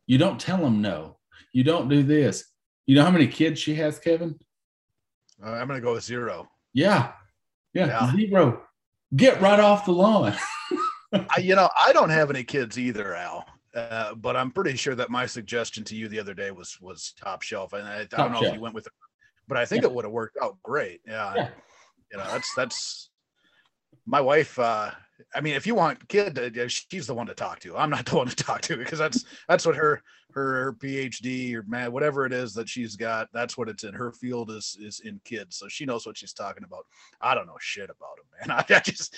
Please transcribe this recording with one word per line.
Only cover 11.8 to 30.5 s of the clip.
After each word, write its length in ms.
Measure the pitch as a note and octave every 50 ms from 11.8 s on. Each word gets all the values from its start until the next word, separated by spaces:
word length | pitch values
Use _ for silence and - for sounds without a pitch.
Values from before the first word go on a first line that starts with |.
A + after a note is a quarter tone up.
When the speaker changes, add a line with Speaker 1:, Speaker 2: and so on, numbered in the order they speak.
| F3+
Speaker 2:
I 80 | B3
don't 180 | - D#4+ A#3 E3
have 200 | D#3 D#3+ D3+ C#3+
any 120 | C#3 C3 A#2+
kids 340 | - - C#3 B2 A2 G#2 B2+
either, 360 | B2 B2 A2+ G#2 G2+ G2 F2
Al. 300 | E2+ F2 E2+ E2 F2 E2 - - _ _ _ -
Uh, 400 | A#2+ A#2 A#2 A2+ A2+ A2 G#2+ A2
but 220 | A2+ G#2+ B2 B2
I'm 140 | B2+ C3 C3
pretty 260 | - F#3+ F#3 D#3 C3
sure 180 | A#2 - D3 B2+
that 160 | A#2 A#2+ -
my 160 | A#2+ B2 B2+
suggestion 580 | A#2 - B2 G#2 - A#2+ A#2 A2+ - - A2 G#2
to 100 | - A2
you 120 | A2 A2+ G#2+
the 100 | G#2 A2
other 160 | G2+ G2 G2
day 160 | F#2+ G2+ G2
was, 300 | F#2+ F2+ E2+ - - -
was 320 | F#2 F2+ F#2 E2 - - - -
top 220 | - G2+ F#2 -
shelf, 300 | - - A2 G2+ F#2+ F#2 G2+
and 120 | G2+ G#2
I, 140 | G#2 G#2 G#2
I 40 | G#2+
Speaker 1:
Top 40 | G2+ - A2+
Speaker 2:
don't 140 | C#3+ B2
know 60 | A#2+ A2+
Speaker 1:
shelf. 80 | A2+ B2+
Speaker 2:
if 40 | A2+
you 60 | G#2+
went 140 | A2+ A2+ A2
with 120 | A2 -
it, 60 | - _ _ _ _ _ _ _ _ _ _ _ -
but 80 | C3+ B2
I 60 | A#2+
think 160 | - G3 A#3
Speaker 1:
Yeah. 80 | - -
Speaker 2:
it 40 | B2+
would 100 | A#2+ G#2+
have 80 | G#2
worked 260 | A2 A#2 A2+ A2 - C#3
out 140 | C3 G#2+ G2 _
great. 380 | - - C3 D3+ B2 F#2+ F2 - _
Yeah. 260 | A2 A2 A2 G#2+ G2+ -
Speaker 1:
Yeah. 120 | A#3 D3 - - - - _ _ _ _ _ _ _ _ _
Speaker 2:
You 80 | G#2 G2
know, 60 | F#2+
that's, 280 | F#2+ A2 C3 B2+ - -
that's 540 | B2+ B2+ A#2 - - - - - - - _ _ _ _ _ _ _ _ _ _ _ _ _ _ _ _ _ _ _ -
my 140 | A2+ B2+ C#3+
wife. 380 | C3+ C3 D3 D#3 C#3+ - - B2+
Uh, 320 | A#2+ A#2 A2+ G#2+ G#2 F2+ - - - _ _ _ _ _ -
I 60 | C3
mean, 140 | C#3+ D3+ C#3+
if 120 | - -
you 80 | G3+ A#3
want 320 | G#3 E3+ D3+ C3 - _ -
kid, 300 | - G3+ G3+ F#3+ D3 C3 A#2+ B2 A2 A#2+
uh, 80 | A#2+ B2
she's 380 | - - - - - F#3+ C#3+
the 80 | - B2
one 120 | A#2 A#2 G2+
to 60 | -
talk 260 | - A2 G2 - -
to. 160 | - F2 E2
I'm 140 | A#2 D3+ D3+
not 160 | C#3+ B2 A#2+
<laughs> 0 |
the 100 | - E3+
one 100 | D#3+ B2 B2
to 60 | -
talk 260 | - C#3+ - C3 A2+
to 140 | - - E3
because 220 | A#2 B2 - D#3+ D#3
that's, 260 | D#3 D#3 - B2 - - - - - -
that's 160 | F3 F3+ -
what 100 | E3+ D3
her, 260 | C3+ D#3 D3+ D3 - _ _ _ _ _ _
her, 300 | - C#3 C#3 C3+